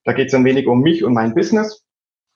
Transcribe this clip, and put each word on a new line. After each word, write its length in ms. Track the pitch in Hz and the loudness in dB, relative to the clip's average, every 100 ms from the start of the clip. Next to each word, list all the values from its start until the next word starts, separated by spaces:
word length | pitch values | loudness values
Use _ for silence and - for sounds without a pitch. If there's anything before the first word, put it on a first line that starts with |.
Da 100 | - | -6
geht's 180 | 120 131 | -2 0
dann 140 | 131 127 | 2 2
weniger 240 | 135 123 | 2 0
um 100 | 123 | 2
mich 240 | 147 165 | 2 0
und 80 | 110 | 0
mein 220 | 120 113 | 0 0
Business. 480 | 165 - 214 214 - _ _ _ _ _ | -2 0 -2 -2 -8 _ _ _ _ _